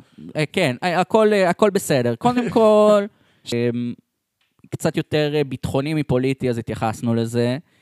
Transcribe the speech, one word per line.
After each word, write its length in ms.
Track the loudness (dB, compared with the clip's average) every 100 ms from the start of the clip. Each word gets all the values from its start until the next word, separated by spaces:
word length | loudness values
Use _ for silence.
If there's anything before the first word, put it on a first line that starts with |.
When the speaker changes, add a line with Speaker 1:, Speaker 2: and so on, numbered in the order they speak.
| -18 -20 -12 -6
Speaker 1:
אה, 80 | -4
כן, 220 | 0 -2 0
אה, 160 | -2 -2
הכל, 320 | 0 2 4
אה, 160 | 4 2
הכל 200 | 2 2
בסדר. 460 | 0 0 0 0 0
קודם 340 | 0 0 0
Speaker 2:
<laughs> 60 | 4
Speaker 1:
כל, 460 | 4 6 6 4 0 -10 _ _ -8
אמ, 400 | -2 -2 -2 -8 -10 _ _ _ _ _ _ _
קצת 280 | -6 -4 -4
יותר, 380 | -2 -2 0 -2
אה, 80 |
ביטחוני 500 | -4 -6 -4 -4 -2
מפוליטי, 560 | -4 0 0 0 -2 -4
אז 80 | -4
התייחסנו 580 | -6 -4 -4 -2 -2 0
לזה. 420 | 0 -2 -2 -2 -10 _